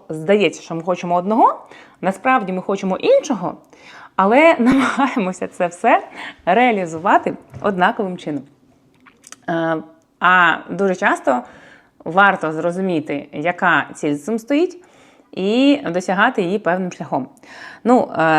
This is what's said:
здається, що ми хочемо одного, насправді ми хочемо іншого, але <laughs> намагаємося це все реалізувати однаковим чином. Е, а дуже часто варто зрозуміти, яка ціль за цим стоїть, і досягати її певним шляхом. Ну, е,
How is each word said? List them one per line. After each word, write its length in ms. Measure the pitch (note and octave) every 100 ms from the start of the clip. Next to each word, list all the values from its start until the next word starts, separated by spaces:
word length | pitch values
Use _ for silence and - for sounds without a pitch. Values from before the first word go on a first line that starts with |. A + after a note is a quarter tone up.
| -
здається, 520 | D#3 D#3+ G#3 E3+ -
що 140 | - E3
ми 60 |
хочемо 340 | E3 F3+ F3+ F3
одного, 500 | F#3 A3 A4 D5+ - - - _
насправді 520 | F3+ F#3+ C4 C4 F#3+
ми 80 | F#3
хочемо 360 | F3+ G3 F#3+ F#3
іншого, 600 | - C#5 - G#3+ E3+ - _ _ - - - -
але 400 | G3 B3 E4 D#4+
<laughs> 40 |
намагаємося 880 | A#3 C4+ B3+ - C4+ B3+ F#3 F#3 F#3
це 200 | - F3
все 360 | - A#3 F4 - - - - -
реалізувати 880 | G3 B3 G#3 F3 D#3+ F#3+ D4+ - - - -
однаковим 560 | G#3 F#3 F#3 - G3 F3+
чином. 260 | - C#3+ - _ _ _ _ _ - _ - - -
Е, 280 | E3 E3 D#3+ D#3 _ _ _
а 380 | F3 F#3 E3+ - -
дуже 260 | F#3 G3 F#3
часто 480 | G#3 E4 - B3 B3 - - - _ _ -
варто 460 | E3+ G3+ F#3 D#3+
зрозуміти, 760 | D#3 E3+ F3 F#3+ E3 C#3+ C#3+ -
яка 560 | - D#3+ F3 F3+ D3+ - -
ціль 180 | D#3+
за 120 | D3 G3+
цим 140 | A3+
стоїть, 440 | A3 C#4+ F4 - - _ _ _ _
і 480 | - F#3+ A#3 C#4 C#4+ E3+
досягати 520 | F3 F#3 F#3+ A3+ B3+
її 180 | F3 G#3
певним 320 | F#3 F#3 F#3
шляхом. 360 | - D3 D3 B2+ - - - - -
Ну, 280 | G#3+ B3 -
е, 40 | - D#3+